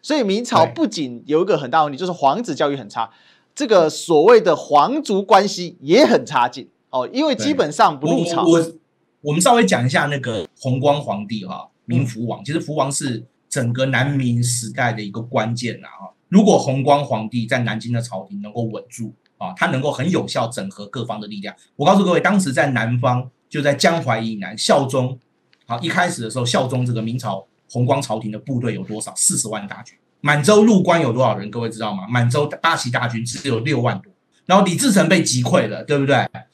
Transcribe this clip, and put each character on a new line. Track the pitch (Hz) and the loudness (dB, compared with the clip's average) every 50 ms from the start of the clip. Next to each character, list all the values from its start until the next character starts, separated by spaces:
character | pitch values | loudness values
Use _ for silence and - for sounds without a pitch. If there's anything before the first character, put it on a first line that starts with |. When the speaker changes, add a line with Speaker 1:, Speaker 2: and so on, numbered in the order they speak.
Speaker 1:
所 | _ - 294 | _ 0 0
以 | 302 233 | 0 2
明 | 196 190 220 240 | 2 0 -2 -2
朝 | - 247 175 165 | 2 4 4 4
不 | - - 339 320 | 4 2 -2 -4
仅 | 214 - 180 147 123 120 117 117 | -2 -2 -6 -8 -8 -8 -14 -4
有 | 127 147 160 | 0 2 2
一 | 185 | 4
个 | 190 196 | 4 2
很 | - 139 120 | 0 0 0
大 | - 160 151 | 2 2 2
问 | 147 | 2
题， | 139 | -2
Speaker 2:
对。 | 131 | -6
Speaker 1:
就 | 185 | -6
是 | 180 | -6
皇 | 175 - 143 - - 208 240 | -4 0 2 2 2 0 -4
子 | - 147 | -8 -2
教 | - 156 143 | -2 0 0
育 | 143 | 0
很 | 139 110 101 | -4 -8 -10
差， | - 123 113 107 _ _ _ _ _ _ _ _ _ | -8 -8 -8 -8 _ _ _ _ _ _ _ _ _
这 | - 294 | -8 0
个 | - 214 185 160 156 | 4 6 6 6 4
所 | - - - - 165 147 160 | 0 -6 -2 2 4 6 8
谓 | 220 247 220 | 8 8 8
的 | - 180 151 | 6 4 0
皇 | 143 - - 147 147 147 190 262 311 277 | 0 0 2 4 4 4 4 0 -4 -2
族 | - 202 190 202 | -2 -2 -2 2
关 | 196 220 190 202 | 6 4 6 6
系 | 202 - 175 180 165 - _ | 2 -4 -6 -10 -10 -12 _
也 | 131 139 175 247 311 | 0 4 6 6 6
很 | - 240 - 127 | 6 4 2 0
差 | 117 147 131 120 | 0 0 0 0
劲， | 127 - 135 104 _ _ _ _ _ | 0 -2 -10 -18 _ _ _ _ _
哦， | - 131 123 - | -4 -4 -4 -4
因 | - 254 311 | -2 -2 0
为 | 311 262 | 0 0
基 | - 220 285 302 | 0 -2 -2 0
本 | 277 180 151 | 0 0 -2
上 | - - 220 185 151 135 | 2 2 2 2 2 0
不 | 143 | -2
入 | - - - 170 | 0 0 0 0
朝。 | 170 170 170 - | -2 0 2 4
Speaker 2:
对。 | 165 170 | 4 4
我， | 165 | 4
我， | 160 | 4
我， | 165 - - _ _ _ _ _ _ _ _ | -2 -8 -18 _ _ _ _ _ _ _ _
我 | - 147 147 | -6 -2 0
们 | 170 | 4
稍 | 180 277 240 | 4 6 6
微 | 233 233 | 6 4
讲 | 190 - 117 120 | 2 2 0 0
一 | 131 | 0
下 | 147 170 147 | 0 0 0
那 | 143 147 139 | 0 -4 -4
个 | 127 127 113 101 82 - _ | -4 -4 -6 -6 -6 -8 _
弘 | _ - 131 127 139 | _ -4 -4 -2 0
光 | 143 143 143 147 | 2 0 0 0
皇 | 127 113 98 101 104 | -2 -6 -6 -6 -6
帝 | 101 113 107 92 | -8 -8 -10 -10
哈， | 92 92 - - _ _ _ _ | -10 -14 -14 -16 _ _ _ _
明 | - 120 120 117 | -2 -2 -2 -2
福 | 120 - 110 120 | -2 -6 -8 -8
王。 | 113 92 - | -8 -8 -8
Speaker 1:
嗯。 | 98 | -8
Speaker 2:
其 | 135 | -6
实 | 151 175 | -6 -6
福 | 170 147 151 | -6 -4 -4
王 | 151 131 139 | -4 -2 -2
是 | 139 - 143 135 120 120 - _ _ _ _ _ | -2 -4 -4 -4 -6 -8 -10 _ _ _ _ _
整 | - 139 123 117 120 | -6 -4 -2 -2 -2
个 | 127 131 | -2 -2
南 | 135 131 117 131 143 | 0 0 0 0 0
明 | 143 135 127 120 117 120 | 0 0 0 0 0 0
时 | 120 120 117 - 113 107 | 0 -2 -2 -4 -6 -8
代 | - - 123 117 110 | -4 -2 -2 -2 -2
的 | 110 | -4
一 | 104 101 | -8 -8
个 | 98 117 | -10 -10
关 | 117 - - 117 110 113 120 | -10 -4 -4 -2 -2 -2 -4
键 | 123 123 113 95 - - | -4 -6 -8 -8 -10 -16
啊， | - 65 87 | -20 -20 -20
哈。 | 98 - _ _ _ _ | -20 -20 _ _ _ _
如 | 170 202 214 | 4 6 6
果 | - 151 | 6 4
弘 | 139 - 135 131 135 127 | 4 2 0 -2 0 4
光 | 143 143 147 143 | 4 4 4 2
皇 | - 123 110 107 104 | -2 -4 -4 -4 -4
帝 | - 120 113 | -4 -6 -2
在 | 120 135 123 | -2 -2 -2
南 | 120 - 110 110 | -2 -2 -4 -6
京 | 104 117 | -6 -4
的 | 120 117 | -4 -4
朝 | 117 - 95 95 95 - | -4 -6 -10 -12 -12 -10
廷 | 101 101 | -12 -12
能 | 101 104 110 | -12 -10 -6
够 | 120 117 | -6 -6
稳 | 110 104 - - | -6 -6 -10 -12
住， | _ - - 113 104 - _ _ _ _ | _ -12 -12 -12 -12 -12 _ _ _ _
啊， | _ 101 90 92 | _ -12 -12 -4
他 | - 160 | -4 -2
能 | 180 147 131 | -2 -2 -2
够 | 139 147 | -2 -2
很 | 139 - 135 180 | -4 -2 -4 -2
有 | 180 147 - | -2 -2 -4
效 | - - 135 117 | -2 -4 -4 -4
整 | 117 - - 95 98 | -4 -6 -8 -10 -10
合 | - - 104 | -12 -14 -16
各 | 104 - 127 113 | -12 -10 -10 -8
方 | - 107 107 | -8 -8 -10
的 | 104 | -10
力 | 101 107 101 | -12 -12 -12
量。 | 98 101 - _ _ _ _ | -12 -14 -14 _ _ _ _
我 | - 143 | 0 2
告 | 175 202 | 4 4
诉 | 196 190 | 4 4
各 | 180 | 4
位， | 175 156 | 2 2
当 | - 180 208 196 | 2 2 2 2
时 | 185 139 127 | 0 0 0
在 | 165 147 139 | 0 0 0
南 | 131 113 113 117 123 123 | 0 0 0 0 -2 0
方， | 131 127 123 123 127 - _ _ _ _ | 0 0 0 0 -4 -6 _ _ _ _
就 | - 151 | -6 -2
在 | 139 147 139 | 0 0 0
江 | - - 175 170 165 | 2 2 2 2 2
淮 | 120 123 113 113 | 0 -2 -2 -2
以 | 113 113 110 | -2 -6 -6
南， | 104 95 82 - | -8 -10 -12 -8
孝 | - - - - 147 131 | -6 0 2 2 2 2
宗， | 120 135 131 127 127 131 - _ _ _ _ _ _ _ _ _ | 0 0 -2 -2 -2 -6 -10 _ _ _ _ _ _ _ _ _
好， | - 117 - | -8 -8 -6
一 | 175 165 | -4 -2
开 | 165 175 180 | 0 0 0
始 | 175 175 - | 0 -2 -6
的 | 117 110 | -8 -8
时 | - | -4
候， | 127 120 | -4 -4
孝 | 123 - 131 131 | 0 0 0 -2
宗 | 123 131 123 123 | 0 -2 -2 -2
这 | 123 117 | -2 -2
个 | 113 | -4
明 | 110 113 120 | -4 -4 -6
朝 | 127 - 110 95 98 - _ _ _ _ | -6 -6 -6 -8 -8 -10 _ _ _ _
弘 | _ - 123 123 | _ -2 -2 0
光 | 123 135 143 | 2 0 -2
朝 | 139 - 110 110 | 0 -4 -6 -6
廷 | 107 107 | -4 -8
的 | 107 | -10
部 | 104 - - 131 120 | -10 -8 -6 -6 -4
队 | 117 117 104 | -4 -4 -4
有 | 92 92 | -6 -8
多 | 92 107 107 | -8 -8 -10
少？ | 107 117 - | -10 -10 -6
四 | - - - - | -2 0 0 0
十 | - - | -2 -4
万 | 107 107 104 101 | -6 -8 -8 -10
大 | 98 - - | -12 -14 -16
军。 | 110 - _ _ _ _ _ _ | -18 -20 _ _ _ _ _ _
满 | - 151 147 147 135 | 0 0 0 2 4
洲 | - 214 208 220 | 6 6 6 8
入 | 240 220 185 180 | 6 6 4 4
关 | 175 170 165 | 4 2 2
有 | 151 120 | 2 0
多 | 110 123 131 | 0 2 0
少 | 113 101 | 0 0
人？ | 98 101 104 | -2 -6 -8
各 | 101 120 | -8 -6
位 | 117 110 | -6 -6
知 | 110 - | -6 -6
道 | 113 107 101 | -8 -6 -6
吗？ | 95 92 | -8 -6
满 | 107 123 123 120 120 | -2 0 2 2 2
洲 | 123 147 147 147 - - | 2 0 0 -2 -4 -2
八 | - 165 165 | 0 0 0
旗 | 147 - 123 | 0 -4 -4
大 | 120 127 120 | -2 -2 -2
军 | 120 117 110 117 | -2 -4 -6 -6
只 | 120 - - - | -8 -8 -6 -4
有 | 135 117 113 | -2 -2 -2
六 | 117 151 143 120 | -2 -2 -2 0
万 | 120 117 101 95 | 0 -2 -2 -4
多。 | - - _ _ _ _ _ _ _ | -10 -16 _ _ _ _ _ _ _
然 | - 180 202 | 2 4 4
后 | 196 | 4
李 | 185 170 | 4 0
自 | - - 269 | 2 2 4
成 | 196 196 - 160 | 4 4 4 4
被 | 113 110 - | 4 2 2
击 | - 127 127 | 0 0 0
溃 | 120 - 170 143 117 | 0 2 2 2 2
了， | 107 101 - - | 0 -6 -10 -4
对 | - 147 | -2 0
不 | 143 139 | 0 2
对？ | 131 139 120 98 - - 90 - _ | 2 2 2 0 -2 -8 -16 -20 _